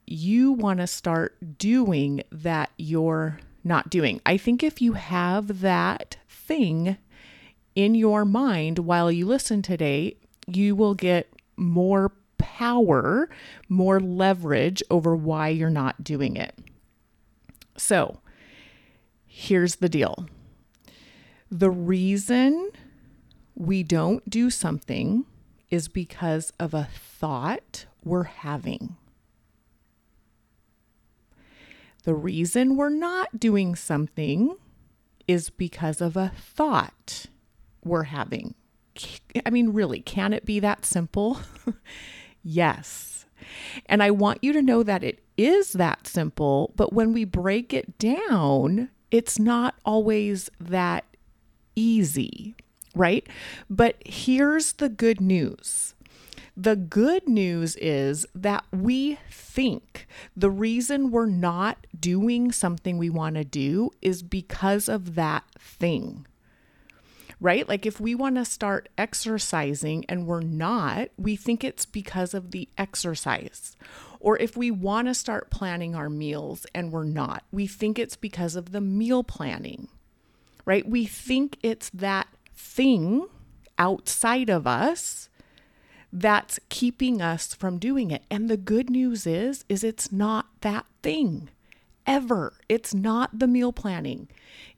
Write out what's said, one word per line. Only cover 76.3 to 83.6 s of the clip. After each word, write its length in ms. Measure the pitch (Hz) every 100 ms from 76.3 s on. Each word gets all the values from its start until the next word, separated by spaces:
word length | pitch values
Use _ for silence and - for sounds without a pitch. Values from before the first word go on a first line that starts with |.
| 147 151 165 -
and 200 | 175 175
we're 100 | 160
not, 400 | 156 156 135 - -
we 160 | 190 196
think 320 | - 214 220
it's 160 | 233 -
because 400 | 214 175 175 175
of 160 | 175
the 80 | 202
meal 420 | 196 196 226 254
planning, 680 | 247 - - - - - - - _ _ _ _ _ _
right? 240 | - 202 -
We 180 | 240 214
think 520 | - - 262 277 -
it's 280 | 233 220 -
that 380 | 180 196 190 - _ _ -
thing 720 | - - 269 220 165 247 381 - - -